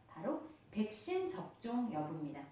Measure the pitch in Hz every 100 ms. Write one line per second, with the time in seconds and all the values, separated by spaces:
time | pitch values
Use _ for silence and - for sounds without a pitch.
0 | - 160 202 311 - - - 208 214 -
1 | - 370 359 - - - 233 240 240 151
2 | 151 160 147 - -